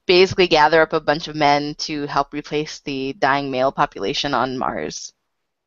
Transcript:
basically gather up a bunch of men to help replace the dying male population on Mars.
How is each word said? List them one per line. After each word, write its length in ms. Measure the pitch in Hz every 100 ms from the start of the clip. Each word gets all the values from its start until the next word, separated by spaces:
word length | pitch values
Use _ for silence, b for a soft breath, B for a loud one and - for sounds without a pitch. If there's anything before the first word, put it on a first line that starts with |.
| -
basically 400 | 180 185 - 180
gather 340 | 151 151 160
up 100 | 160
a 80 | 160
bunch 260 | 151 151 160
of 80 |
men 400 | 151 143 143 147 151
to 280 | - 151 143
help 260 | 143 139
replace 460 | 147 - 151 151 -
the 320 | 151 135 135
dying 360 | 120 139 143 143
male 220 | 127 135
population 640 | 170 143 - 98 151 143
on 220 | 123 131 127
Mars. 560 | 64 104 78 - - _ _ _ _ _